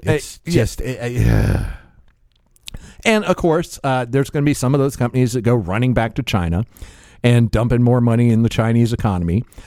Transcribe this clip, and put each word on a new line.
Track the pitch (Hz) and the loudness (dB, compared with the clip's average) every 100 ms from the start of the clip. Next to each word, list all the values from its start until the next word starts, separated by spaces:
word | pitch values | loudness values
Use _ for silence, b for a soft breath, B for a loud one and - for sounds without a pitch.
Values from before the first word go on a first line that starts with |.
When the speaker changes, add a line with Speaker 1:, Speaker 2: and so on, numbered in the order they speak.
| 104 | -2
Speaker 1:
Uh, | |
Speaker 2:
it's | 151 - - 165 | -2 -4 -14 -2
Speaker 1:
yeah. | |
Speaker 2:
just, | 170 110 - | 0 0 -4
it, | 127 127 120 120 113 | -8 -8 -6 -2 2
uh, | 104 104 - - | 2 2 -2 -4
<sighs> | - - _ - _ _ _ _ _ - B B B 233 | -10 -18 _ -20 _ _ _ _ _ -18 B B B 0
Speaker 1:
And, | 214 180 | 2 0
of | 175 | 0
course, | 175 160 - - | 0 0 -2 -6
uh, | 135 127 123 | -4 -2 -2
there's | 135 135 | -2 -2
gonna | 151 147 | 0 0
be | |
some | 139 127 | 0 0
of | 143 | 2
those | 135 - | 0 0
companies | 123 127 123 | -2 0 0
that | 123 | 0
go | 113 120 | 0 0
running | 87 104 127 | 0 -2 0
back | 120 113 - | 0 -2 -4
to | |
China | 123 98 85 85 - B B B B B | -2 -2 0 -2 -4 B B B B B
and | 120 120 113 | 2 4 2
dumping | 107 120 123 | 0 0 2
more | 120 123 | 4 4
money | 120 113 120 | 2 2 2
in | 110 | 2
the | 113 | 2
Chinese | - 113 117 117 | 0 0 2 2
economy, | 117 107 90 85 95 - B | 0 -2 -2 0 -2 -4 B